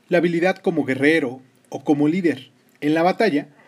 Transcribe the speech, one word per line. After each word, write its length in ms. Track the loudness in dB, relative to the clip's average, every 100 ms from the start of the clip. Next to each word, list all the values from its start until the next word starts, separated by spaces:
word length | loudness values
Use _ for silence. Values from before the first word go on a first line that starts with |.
| -2
la 100 | 0
habilidad 380 | 0 0 0 -2
como 280 | -4 -2
guerrero 580 | -2 0 2 2 -2 -8 -18 _ _
o 160 | -6
como 240 | -2 0 0
líder 420 | 0 -2 -4 -10 _ _ _
en 140 | -2
la 80 | 0
batalla 460 | 0 2 0 0 -4 _